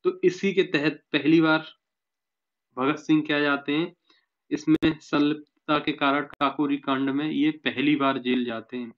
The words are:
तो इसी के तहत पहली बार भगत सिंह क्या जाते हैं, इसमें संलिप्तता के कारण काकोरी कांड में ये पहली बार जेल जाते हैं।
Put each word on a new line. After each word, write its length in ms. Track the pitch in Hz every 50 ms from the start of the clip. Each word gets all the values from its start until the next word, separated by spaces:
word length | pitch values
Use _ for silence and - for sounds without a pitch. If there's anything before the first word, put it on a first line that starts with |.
| _
तो 180 | 180 180 - -
इसी 300 | 180 - - - 196 185
के 100 | 190 180
तहत 420 | 185 - 147 143 156 143 - _ _
पहली 300 | - 147 139 151 160 165
बार 320 | 160 160 156 156 156 - - _ _ _ _ _ _ _ _ _ _ _ _ _ _ _ _ _ _ _ _
भगत 220 | 127 131 139 151 147
सिंह 260 | - - 156 156 151
क्या 140 | - 151 147
जाते 380 | 147 143 143 139 - - 143
हैं, 180 | 151 170 170 _ _ _ _ _ _ _ _ _ _ _ _
इसमें 500 | 143 147 - 156 156 - - 165 156 -
संलिप्तता 800 | - - 160 147 147 147 151 151 - _ _ _ _ - 151 151
के 120 | 147 -
कारण 340 | 143 - 147 139 139 147 139
काकोरी 520 | - - _ 147 139 - - 147 143 143
कांड 320 | 135 - 143 135 131 139 139
में 220 | 135 139 151 156
ये 200 | 156 139 147 156
पहली 440 | 151 156 _ 131 110 123 139 147 151
बार 220 | 143 139 135 131
जेल 280 | 120 123 123 127 127 120
जाते 320 | 120 117 113 113 _ 127
हैं। 160 | 123 120 113 -